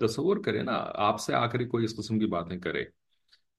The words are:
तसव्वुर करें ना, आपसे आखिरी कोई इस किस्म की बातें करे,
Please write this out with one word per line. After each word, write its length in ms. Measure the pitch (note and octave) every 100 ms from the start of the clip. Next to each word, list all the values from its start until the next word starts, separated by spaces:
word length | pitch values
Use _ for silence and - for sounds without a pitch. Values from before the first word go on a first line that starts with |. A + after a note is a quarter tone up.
तसव्वुर 400 | A2 - E3 G#3
करें 200 | - -
ना, 100 | -
आपसे 600 | - - - G#2 A2+ -
आखिरी 300 | C3+ A#2 A#2+ A#2+
कोई 180 | A#2+
इस 80 | A2+
किस्म 260 | A2+ G#2 A2
की 80 | G#2+
बातें 320 | F2 E2+ F2+
करे, 240 | E2+ C#2+ - _ _ _ _ - _